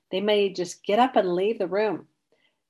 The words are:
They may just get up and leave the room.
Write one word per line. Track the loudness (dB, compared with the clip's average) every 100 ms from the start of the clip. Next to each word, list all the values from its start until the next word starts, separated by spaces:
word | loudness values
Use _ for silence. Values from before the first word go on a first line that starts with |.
| _
They | -4
may | 0 2 0
just | -2 -8 -8
get | -2 2
up | 4 2
and | 2 0
leave | -2 -2
the | -2
room. | -2 -2 -4 -10 _ _ _ _ _